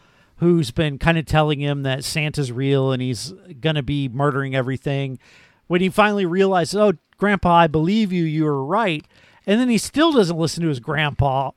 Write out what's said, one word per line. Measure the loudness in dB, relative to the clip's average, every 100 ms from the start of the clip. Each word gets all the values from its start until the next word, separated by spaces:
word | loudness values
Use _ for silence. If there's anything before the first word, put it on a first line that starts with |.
| _ _ _ -2
who's | 2 2 0
been | -2 -2 0
kinda | 0 0
telling | 2 2 2 0
him | -2 -4
that | -4 -4
Santa's | -6 -6 -4 -4 -4
real | -2 0 2 2
and | 0
he's | -4 -6 -8 -16 -20 -6
gonna | -4 -2
be | -2 -4 -4
murdering | -2 -2 -2 -2 -2
everything, | -2 -4 -4 -4 -6 -10 _ -20 _ _ -4
when | 0
he | 0
finally | 2 2 2 0
realizes, | 2 2 2 0 2
"Oh, | 2 0 _ -4
Grandpa, | 0 0 4
I | 4 4
believe | 2 0 2 0
you, | 0
you | 0 0 0
were | -2
right." | -2 -2 -2 -4 -10 _ _ _ 0
And | 0
then | 2
he | 0
still | 0 2 2
doesn't | 4 2 0
listen | -2 -2
to | -2
his | -2
grandpa | -4 -2 -2 0 0 0 -2